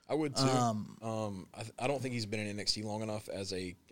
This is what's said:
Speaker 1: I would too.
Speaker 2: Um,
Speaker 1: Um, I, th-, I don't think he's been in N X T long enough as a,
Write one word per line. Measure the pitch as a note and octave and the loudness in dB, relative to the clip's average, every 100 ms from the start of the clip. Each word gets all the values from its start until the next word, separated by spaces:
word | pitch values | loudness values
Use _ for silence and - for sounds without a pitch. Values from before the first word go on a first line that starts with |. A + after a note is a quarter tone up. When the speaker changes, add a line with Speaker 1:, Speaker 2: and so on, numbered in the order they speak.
| - | -2
Speaker 1:
I | |
would | C#3+ D3+ B2+ | 0 2 4
too. | |
Speaker 2:
Um, | C3+ B2+ A#2+ G#2+ - - | 6 6 6 2 -4 -6
Speaker 1:
Um, | A2+ A2 G#2+ G2 - | -4 -2 -2 -4 -10
I, | - | -10
th-, | A2+ - | -12 -2
I | B2+ | 0
don't | C#3 | 0
think | B2+ | 0
he's | A#2+ A2 | -2 -2
been | G#2+ | -2
in | G#2 | -2
N | G#2 | -2
X | F#2+ | 0
T | G#2+ | 0
long | G#2+ G#2 | -2 -2
enough | A2 G#2+ - | -2 -4 -4
as | F2+ F#2+ | -6 -4
a, | F#2 F#2 F2+ _ | -4 -4 -8 _